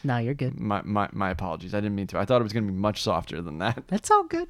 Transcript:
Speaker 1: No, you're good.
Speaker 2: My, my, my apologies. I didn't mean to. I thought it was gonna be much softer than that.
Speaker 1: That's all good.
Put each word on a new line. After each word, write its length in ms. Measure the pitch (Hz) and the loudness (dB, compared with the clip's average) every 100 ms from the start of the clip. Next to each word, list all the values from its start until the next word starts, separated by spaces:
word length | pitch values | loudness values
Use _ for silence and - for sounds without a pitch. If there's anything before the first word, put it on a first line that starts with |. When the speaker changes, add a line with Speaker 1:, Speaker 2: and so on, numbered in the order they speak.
Speaker 1:
No, 120 | 143 120 | -2 0
you're 180 | 117 | 0
good. 240 | 139 127 131 | -2 -2 -2
Speaker 2:
My, 220 | 107 101 | -2 -2
my, 260 | - 104 101 | 0 0 0
my 180 | - 95 | 0 -2
apologies. 440 | 90 92 80 90 | -2 -4 -4 -4
I 40 | 104 | -2
didn't 160 | 104 101 | 0 0
mean 100 | 95 | -2
to. 100 | - | 0
I 60 | |
thought 160 | 98 127 | 4 4
it 40 | |
was 80 | 110 | 4
gonna 120 | 113 104 | 0 -2
be 60 | |
much 300 | 95 104 104 | 0 0 0
softer 380 | - 87 - 76 | 0 0 0 -6
than 160 | 85 76 | -6 -2
that. 280 | 98 117 - | -2 -2 -2
Speaker 1:
That's 220 | 196 - | -2 4
all 140 | 415 | 4
good. 240 | 339 330 | 4 -4